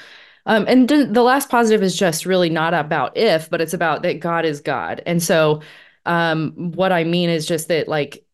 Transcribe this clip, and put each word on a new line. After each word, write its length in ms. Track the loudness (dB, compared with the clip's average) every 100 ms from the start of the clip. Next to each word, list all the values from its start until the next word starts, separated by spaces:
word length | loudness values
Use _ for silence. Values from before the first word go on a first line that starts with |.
| -20 -20 -20 _ -2
Um, 180 | 0 4
and 220 | 4 4
then 240 | 2 2
the 80 | 2
last 280 | 4 2 0
positive 340 | 0 2 2
is 120 | 0 0
just 300 | 0 0 0
really 240 | 0 2
not 240 | 0 0
about 420 | -2 -2 -2 -2 0
if, 340 | 2 0 -2
but 120 | -4
it's 140 | -4 -2
about 260 | 0 0
that 180 | -2 -4
God 240 | -2 -2
is 160 | -2 -4
God. 440 | -4 -4 -6 -6 -4
And 160 | -2
so, 400 | 2 2 2 0 -6 -20 -20 _ -4
um, 460 | 0 0 -2 -4 -6 -8
what 200 | -2 0
I 120 | 0
mean 260 | 0 0 0
is 160 | -2 -2
just 220 | -4 -2
that, 200 | -2 -2
like, 380 | -4 -4 -10 _